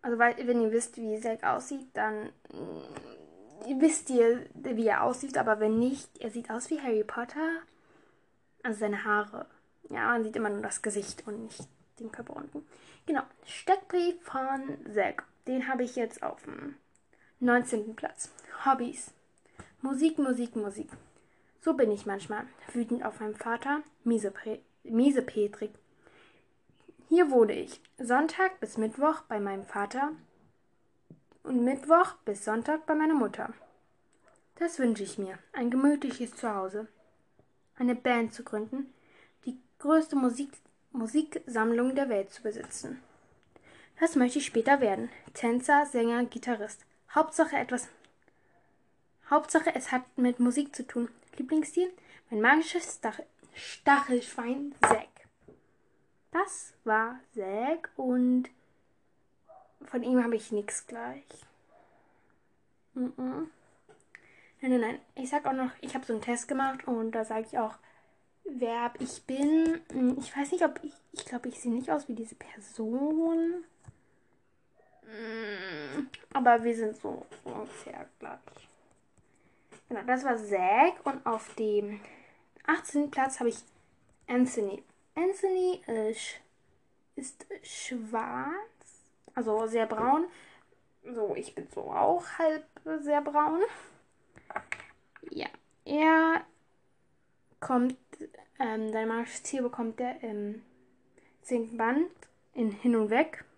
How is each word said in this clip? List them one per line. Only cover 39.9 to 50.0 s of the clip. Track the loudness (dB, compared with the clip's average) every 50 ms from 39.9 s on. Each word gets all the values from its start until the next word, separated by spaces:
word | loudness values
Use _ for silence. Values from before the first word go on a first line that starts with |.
| 6 6 4 4 0
Musik-, | 2 2 2 0 0 -8 -10 -10 -20 _ -20 _ _ _ _ -6
Musiksammlung | -6 -6 0 0 0 0 0 -6 -10 -10 -4 -2 0 2 2 2 2 2 2 2
der | 0 0
Welt | 0 0 -2 -2 -4
zu | -10 -8
besitzen. | -8 -8 -8 -8 -12 -12 -12 -10 -10 -10 -12 -12 -16 _ _ _ _ _ _ _ _ _ _ -20 _ -20 -20 -20 -20 -20 _ 0
Das | 0 2 4
möchte | 4 2 4 2 -2
ich | -4
später | 0 0 0 6 6 6 6
werden. | 6 0 0 -2 -4 -8 -10 -16 -20 -18 -10
Tänzer, | -2 0 0 0 2 4 4 4 4 4
Sänger, | 2 0 0 2 2 2 0 0
Gitarrist. | -2 -4 -8 -4 -4 -4 -4 -6 -10 -10 -18 -20 _ _ _ _ _ 2
Hauptsache | 2 2 2 4 2 2 2 2
etwas, | -4 -2 -2 -4 -6 -6 -8 -16 _ -20 _ _ _ _ _ _ _ _ _ _ _ _ _ _ _ _ _ _ _ _ _ _ _ _ 4
Hauptsache | 4 4 4 4 2 2 2 4 -2
es | -2 -4 -2
hat | -4 -4